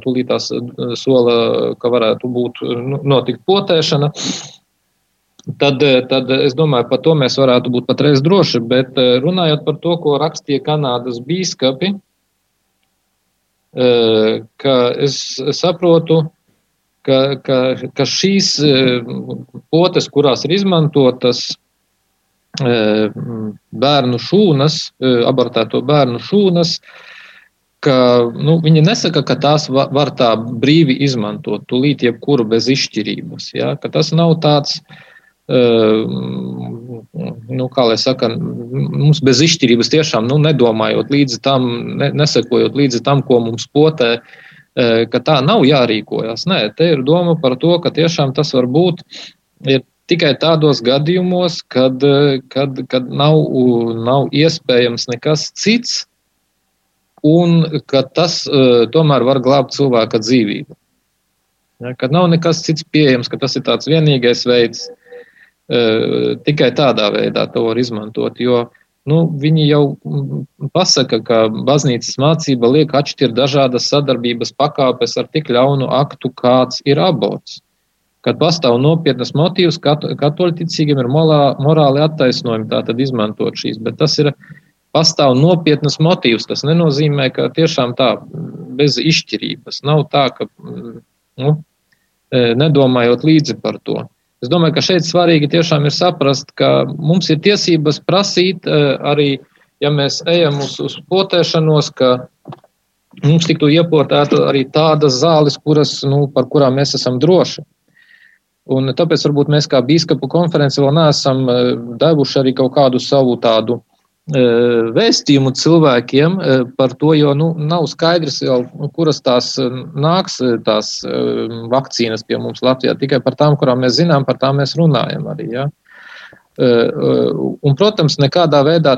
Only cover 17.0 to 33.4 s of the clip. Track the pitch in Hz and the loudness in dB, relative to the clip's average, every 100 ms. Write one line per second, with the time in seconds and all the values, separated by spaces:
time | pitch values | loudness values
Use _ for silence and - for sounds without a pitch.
17 | - 135 139 135 - 131 131 120 131 - | 0 0 0 -2 -2 0 0 -2 -6 -4
18 | - - 190 196 - - 147 131 127 123 | -4 -2 0 0 0 0 2 2 2 0
19 | 120 127 123 127 - - - 156 180 175 | -4 -10 -10 -12 -14 -20 -2 0 2 0
20 | - 139 143 120 143 190 196 170 151 143 | -2 0 0 0 -2 -2 0 2 2 2
21 | 127 123 123 120 - - _ _ _ _ | 2 2 -2 -2 -6 -12 _ _ _ _
22 | _ _ _ _ _ - 123 120 107 107 | _ _ _ _ _ -4 0 2 2 2
23 | 107 - 135 113 107 - _ 113 135 143 | 0 -4 -10 -8 -10 -12 _ -4 0 2
24 | 127 120 - 190 208 139 147 156 - - | 2 -2 0 2 4 4 2 -2 -8 -4
25 | 131 120 120 131 120 117 110 123 123 147 | 0 2 2 0 0 0 -2 -2 0 2
26 | 131 117 - 202 196 175 165 - - - | 0 -2 -2 0 2 2 0 -4 -12 -20
27 | - - - - _ _ _ _ 147 131 | -20 -20 -20 -20 _ _ _ _ 0 2
28 | 123 123 120 117 147 165 156 160 156 233 | 4 4 0 -2 0 2 4 4 4 2
29 | 175 156 139 131 147 151 147 131 139 135 | -2 -2 -2 0 0 0 0 -2 0 0
30 | 135 - 123 110 117 120 127 160 147 127 | -2 0 0 0 -2 -4 2 4 4 2
31 | 139 127 104 104 - 104 - 123 143 135 | -2 -2 -6 -8 -6 -8 -4 -2 0 0
32 | 120 117 - 139 110 113 117 135 - - | -2 -2 0 0 2 0 0 -2 -2 -6
33 | 107 - - - | -6 -8 -10 -14